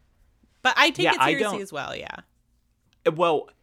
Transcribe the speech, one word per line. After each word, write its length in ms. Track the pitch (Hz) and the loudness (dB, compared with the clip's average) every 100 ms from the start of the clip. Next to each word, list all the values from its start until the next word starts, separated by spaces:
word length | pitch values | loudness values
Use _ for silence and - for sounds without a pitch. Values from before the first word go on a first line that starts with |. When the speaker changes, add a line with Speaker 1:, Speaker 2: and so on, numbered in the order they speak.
| _ _ _ _ _ _ | _ _ _ _ _ _
Speaker 1:
But 120 | 254 - | 0 4
I 140 | 302 | 2
take 160 | - 359 | 4 0
Speaker 2:
Yeah, 60 | |
Speaker 1:
it 80 | - | 2
Speaker 2:
I 100 | 269 | 2
Speaker 1:
seriously 300 | 285 214 190 | 2 -2 -4
Speaker 2:
don't 20 | |
Speaker 1:
as 100 | 196 | -8
well, 220 | 147 131 | -10 -8
yeah. 220 | - - - - _ _ _ _ _ _ _ 165 | -10 -12 -16 -20 _ _ _ _ _ _ _ -4
Speaker 2:
Well, 360 | 160 175 156 - _ | 0 0 0 -4 _